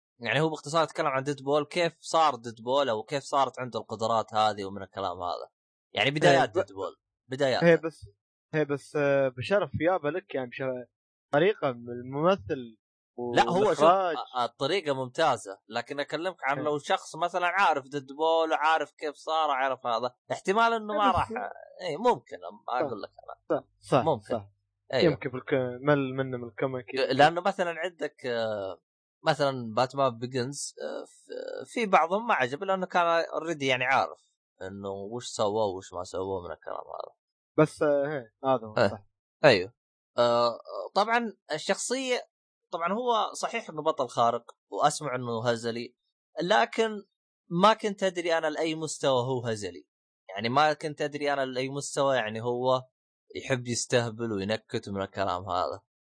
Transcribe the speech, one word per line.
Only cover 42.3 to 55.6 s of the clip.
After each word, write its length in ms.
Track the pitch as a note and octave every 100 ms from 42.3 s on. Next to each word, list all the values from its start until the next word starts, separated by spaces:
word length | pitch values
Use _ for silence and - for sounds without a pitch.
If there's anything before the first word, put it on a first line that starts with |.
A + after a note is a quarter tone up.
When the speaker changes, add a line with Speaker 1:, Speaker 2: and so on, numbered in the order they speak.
| _ _ _ _
Speaker 1:
طبعا 220 | F3 E3+
هو 400 | G#3 B3 A3+ F3
صحيح 360 | - F3 A3+ G#3+
إنه 120 | D#3
بطل 260 | D#3 D3+ B2
خارق، 480 | - A#2 A#2 - - _
وأسمع 460 | G2 B2+ - D3 B2+
إنه 340 | B2 A#2 A#2+
هزلي، 460 | A#2 A#2 A#2 A#2+ _ _ _ _ -
لكن 600 | F3 A3 A3+ - A3+ G#3 G#3+ _ _ _ -
ما 240 | F3 G#3
كنت 300 | G#3+ G#3+ G3
أدري 340 | F#3+ F3 E3+ E3
أنا 100 | D#3
لأي 280 | D3+ D#3+ D#3+
مستوى 480 | D#3 - D3 B2+
هو 220 | B2 C3 A#2
هزلي. 420 | A2 F#2+ E2+ - _ _ _ -
يعني 200 | F#2+ A2+
ما 240 | C3+ D#3
كنت 280 | D3+ D#3+ D3
أدري 320 | D3 D3 C#3+
أنا 120 | C#3 C3
لأي 240 | B2+ C3+
مستوى 460 | C#3 C3+ - C#3 C3
يعني 260 | G#2+ A2
هو 460 | A#2+ B2 B2+ B2+ B2+ _ _ _ _ -
يحب 320 | - B2+ B2
يستهبل 640 | A#2 - B2 A#2 G#2+ A#2
وينكت 580 | G2+ G2 A2 - A#2 G#2
من 120 | G2
الكلام 480 | G2 - F#2+ F2+ F#2+
هذا. 320 | F2+